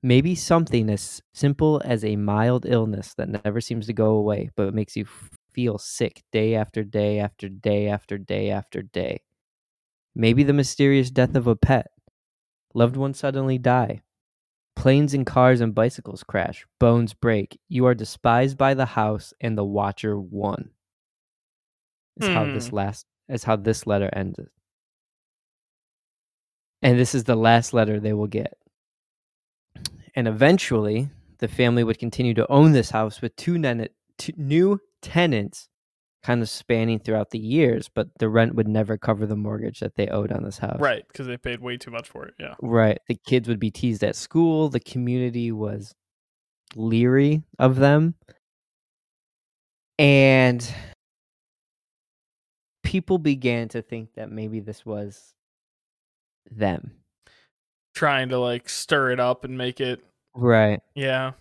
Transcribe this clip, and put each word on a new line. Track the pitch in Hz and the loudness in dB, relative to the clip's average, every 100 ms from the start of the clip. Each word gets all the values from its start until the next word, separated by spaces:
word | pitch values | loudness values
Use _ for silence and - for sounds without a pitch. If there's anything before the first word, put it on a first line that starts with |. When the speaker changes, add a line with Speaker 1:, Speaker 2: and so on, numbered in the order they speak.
Speaker 1:
Maybe | 131 123 156 175 | 4 4 4 -2
something | - 165 165 123 107 | 0 2 2 0 0
as | 104 - - _ | -2 -6 -16 _
simple | - 143 143 156 151 | -2 -2 2 2 0
as | - 117 107 | 0 -2 -2
a | 104 | -2
mild | 104 104 113 123 - | 0 0 2 0 0
illness | 120 110 101 101 - | 0 0 -4 -10 -10
that | - 107 | -6 -4
never | 104 104 | -4 -4
seems | - 113 107 | -6 -8 -6
to | |
go | 107 110 | 0 2
away, | 110 104 101 104 - | 2 0 -2 -6 -4
but | 98 | -4
makes | 107 104 - | -2 -4 -6
you | |
f-, | 104 - - _ _ | -10 -14 -20 _ _
feel | - 120 104 | -4 -4 -4
sick | - - 120 - _ | -10 -6 -6 -6 _
day | 113 110 113 | -2 0 0
after | 107 - | -2 -6
day | 101 107 104 104 | -6 -2 0 0
after | 104 _ 101 | -4 _ -14
day | 95 107 104 104 | -8 -2 0 0
after | 104 _ 101 | -4 _ -12
day | 95 101 101 | -6 -6 -4
after | 101 - - | -6 -8 -12
day. | 98 - - - _ _ _ _ _ _ _ _ _ - | -10 -8 -6 -8 _ _ _ _ _ _ _ _ _ 0
Maybe | 113 120 | 2 4
the | 143 | 4
mysterious | 143 135 - 139 139 127 | 2 0 2 4 4 2
death | 131 127 135 | 0 2 2
of | 120 | 0
a | 113 | 2
pet. | - 131 - _ _ _ _ _ _ _ _ - | 4 2 0 _ _ _ _ _ _ _ _ 2
Loved | 117 131 | 2 2
ones | 139 135 | -4 -4
suddenly | 143 135 135 127 | -4 -2 -2 0
die. | 123 123 120 107 _ _ _ _ _ _ _ - | 2 2 2 -4 _ _ _ _ _ _ _ -2
Planes | 131 135 147 | 2 4 4
and | 135 127 | 0 0
cars | - 127 127 | 4 6 6
and | 113 | 2
bicycles | 107 117 - - 90 | 2 0 -2 -14 -16
crash. | - 104 85 85 - _ | -6 -4 -4 -8 -18 _
Bones | 120 117 117 | 4 4 0
break. | - 120 110 98 - _ | -2 0 0 -2 -10 _
You | 143 127 | 0 2
are | 120 | 2
despised | 107 - 120 117 135 135 | -4 -4 2 2 2 2
by | 135 135 | 0 2
the | 127 | -2
house, | - 107 107 - _ | 0 -2 -2 -8 _
and | 117 107 | -6 -4
the | 101 | -2
Watcher | 101 101 101 110 104 | -2 -2 -4 -4 -6
won. | 92 101 101 - - _ _ _ _ _ _ _ _ _ _ _ _ _ _ - | -6 -6 -4 -6 -10 _ _ _ _ _ _ _ _ _ _ _ _ _ _ -6
Is | 214 | -2
how | 175 127 | -2 -2
this | 131 - | -4 -6
Speaker 2:
Hmm. | 104 | -4
Speaker 1:
last, | 98 107 - _ _ | -4 -6 -18 _ _
is | 123 - | -8 -2
how | 107 | -2
this | 104 110 - | 0 -4 0
letter | 101 98 | -2 0
ended. | - 98 - - _ _ _ _ _ _ _ _ _ _ _ _ _ _ _ _ _ _ _ _ _ _ _ | -4 -6 -8 -16 _ _ _ _ _ _ _ _ _ _ _ _ _ _ _ _ _ _ _ _ _ _ _
And | 135 123 | 4 4
this | 123 135 | 4 0
is | |
the | 113 117 | 0 4
last | 113 117 117 | 6 6 4
letter | 123 107 107 | 0 0 0
they | 107 | -2
will | 104 104 | -2 -2
get. | 104 - - _ _ _ _ _ _ _ _ _ _ _ - - - - - | -4 -8 -12 _ _ _ _ _ _ _ _ _ _ _ -18 -16 -18 -12 -4
And | 117 | -2
eventually, | 107 135 185 - 117 107 107 139 - _ _ | 4 4 4 2 0 0 -2 -4 -10 _ _
the | - | -8
family | - 123 120 | 0 2 4
would | 113 113 | 2 -2
continue | 120 - 127 107 | -4 -2 -2 0
to | - | 2
own | 139 156 | 6 6
this | 143 113 | 6 2
house | 110 110 - | -2 -4 -4
with | 117 - | -10 -6
two | - 175 | -4 -2
nen-, | 147 117 113 _ _ _ | -2 -4 -6 _ _ _
two | - 165 | -14 -8
new | 139 151 190 202 _ _ | 0 2 4 2 _ _
tenants | - 165 175 120 101 - - _ _ _ _ _ | -4 0 2 0 -4 -12 -20 _ _ _ _ _
kind | - 120 | -2 -2
of | 113 | -2
spanning | - - 117 113 113 | -8 -2 0 0 -2
throughout | - 110 104 | -2 -4 -4
the | 113 | -8
years, | 110 139 147 117 - | -2 2 2 0 -4
but | - 101 _ | -6 -6 _
the | 110 | 0
rent | 110 113 117 | 2 2 2
would | 107 | 0
never | 107 107 110 | 0 -2 -4
cover | - 104 104 | -2 -2 -2
the | 107 | -4
mortgage | 104 107 110 - | -6 -6 -8 -8
that | - - | -10 -6
they | 104 | -4
owed | 98 107 | -4 -4
on | 101 | -6
this | - 101 | -8 -8
house. | 104 - | -8 -2
Speaker 2:
Right, | 143 113 - | -2 -2 -8
'cause | - 131 | -14 -12
they | 123 | -10
paid | 135 120 | -10 -10
way | 123 120 | -10 -12
too | - | -10
much | 117 - | -14 -14
for | - 139 | -18 -18
it, | _ | _
yeah. | - - | -16 -12
Speaker 1:
Right. | 123 113 110 - _ | 0 4 4 2 _
The | 120 | -8
kids | - 127 117 | 0 -2 0
would | 113 | -4
be | 110 | -4
teased | - 123 110 | -4 -4 -2
at | 107 - | -4 -4
school. | - 160 165 156 156 | -4 0 2 2 0
The | 127 | -2
community | - 127 123 123 127 120 117 | -6 -8 -4 -2 -4 -4 -6
was | 110 107 104 98 _ _ _ _ _ _ _ _ - | -4 -6 -8 -12 _ _ _ _ _ _ _ _ -8
leery | 110 113 120 131 143 151 - - | -2 2 4 4 4 0 -4 0
of | 131 131 | 2 4
them. | 139 147 160 170 _ _ _ _ _ _ _ _ _ _ _ _ _ _ _ _ _ - | 4 4 2 -2 _ _ _ _ _ _ _ _ _ _ _ _ _ _ _ _ _ 2
And | 147 139 135 131 127 123 117 - - - _ _ _ _ _ _ _ _ _ _ _ _ _ _ _ _ _ _ | 6 8 8 6 4 2 -4 -14 -16 -20 _ _ _ _ _ _ _ _ _ _ _ _ _ _ _ _ _ _
people | - 190 - 185 | -4 -4 -2 0
began | 151 139 127 120 113 | 0 0 -2 -2 -6
to | 117 | -10
think | 110 117 110 - | -10 -14 -14 -16
that | 110 | -14
maybe | 107 110 110 | -10 -8 -10
this | 101 104 - | -10 -16 -12
was | 104 104 101 _ _ _ _ _ _ _ _ _ _ _ _ _ | -10 -10 -14 _ _ _ _ _ _ _ _ _ _ _ _ _
them. | 110 104 82 - - _ _ _ _ _ _ _ _ _ | -4 -4 -4 -10 -20 _ _ _ _ _ _ _ _ _
Speaker 2:
Trying | - 156 139 127 | -4 -2 0 -2
to, | 127 | -2
like, | 123 120 - | -2 -4 -8
stir | - - 147 131 | -12 -2 0 0
it | 123 | 0
up | 123 127 | 0 -2
and | 131 127 | -6 -8
make | 127 127 | -8 -6
it | 131 - _ _ _ - | -6 -6 _ _ _ -2
Speaker 1:
Right. | 120 113 107 104 _ - | 4 6 4 2 _ -8
Speaker 2:
Yeah. | 135 131 131 131 | -4 -4 -4 -10